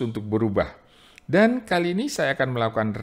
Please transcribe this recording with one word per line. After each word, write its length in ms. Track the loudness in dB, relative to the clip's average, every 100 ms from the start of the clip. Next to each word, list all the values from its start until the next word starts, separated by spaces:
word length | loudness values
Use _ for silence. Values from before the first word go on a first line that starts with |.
untuk 240 | -4 -4 -2
berubah. 480 | 0 2 0 -2 -6 -20 -20 -20 -20
Dan 400 | 0 4 4 2
kali 320 | -2 0 0
ini 160 | -2 -4
saya 240 | -2 -2
akan 160 | 0 0
melakukan 480 | 0 0 0 -2 -4